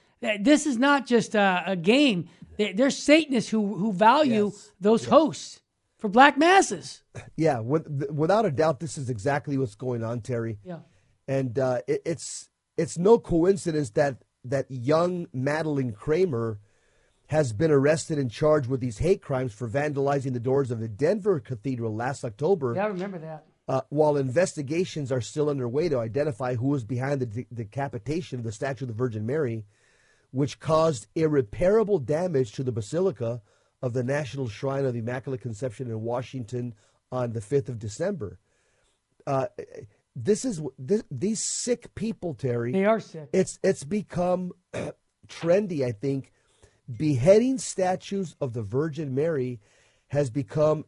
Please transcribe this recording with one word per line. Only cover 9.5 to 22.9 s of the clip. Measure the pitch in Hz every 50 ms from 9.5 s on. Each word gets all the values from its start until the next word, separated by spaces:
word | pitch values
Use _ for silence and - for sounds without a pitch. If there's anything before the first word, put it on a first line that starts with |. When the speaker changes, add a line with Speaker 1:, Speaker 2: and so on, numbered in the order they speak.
| 143
Speaker 2:
what's | 135 131 113 -
going | - 127 127 123 120 113
on, | 113 120 123
Terry. | 104 - 123 117 113 113 110 104 -
Speaker 1:
Yeah. | 180 170 160 - _ _ _ _ _ _ _ _
Speaker 2:
And, | - 135 135 135 127 107 135
uh, | 131 127 127 123 - -
it, | 160 - -
it's, | 160 170 - - - - - - _ _ _ _ _ _
it's | - 165 - - 160
no | 175 196 233 233
coincidence | - - - 160 165 185 202 165 - 170 156 151 147 110
that, | - 160 147 143 123 - _ _ _ _ -
that | 120 139 139 131 -
young | 135 127 113 131 151 160 175 180 180 175 170 - -
Madeleine | 131 127 143 147 156 165 156 147 139 131 123 104
Kramer | - - 147 151 175 190 180 127 113 113 113 107 104 - _ _ _ _ _ _ _ _ _ _ _ _ -
has | 143 156 151 120 107
been | 101 160 160
arrested | 151 139 135 147 160 156 - - 160 143
and | 135 120
charged | - - 151 151 151 156 131 117
with | 135 123
these | 123 123 104 -
hate | 131 170 202 196 -
crimes | - 139 127 131 127 -
for | - 127 113
vandalizing | 101 139 147 151 143 143 139 139 143 143 127 139 123
the | 120
doors | 113 127 131 139 139 113
of | 120 113
the | 113 117
Denver | 107 95 139 165 214 226 180 214 185 143
Cathedral | - - 131 107 - 139 131 117 117 113 107
last | 110 117 135 139 - -
October. | 123 104 - 139 170 202 185 135 120 120
Speaker 1:
Yeah, | 180 202
I |
remember | 214